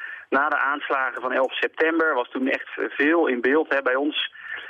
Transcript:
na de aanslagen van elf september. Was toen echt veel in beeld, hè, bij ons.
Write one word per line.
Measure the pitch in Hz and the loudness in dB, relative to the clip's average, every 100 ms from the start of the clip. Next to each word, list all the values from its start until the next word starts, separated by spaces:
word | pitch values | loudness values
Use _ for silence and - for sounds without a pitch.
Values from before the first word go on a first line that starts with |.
| - - - | -14 -12 -2
na | 135 151 | 2 2
de | 143 | 2
aanslagen | 131 143 - 139 131 123 | 0 -2 -2 0 0 -2
van | 127 | -2
elf | 131 131 | 0 0
september. | - 120 - 160 165 160 | 0 -4 2 2 4 2
Was | 135 120 | 2 -2
toen | 135 131 | -2 -2
echt | 131 - - | -2 -4 -6
veel | 113 - 143 170 156 | -6 0 2 4 2
in | 120 | 2
beeld, | 127 151 151 | 2 2 2
hè, | 139 | 0
bij | 131 131 | 0 0
ons. | 147 - - - - - | 0 -2 -6 -8 -14 -12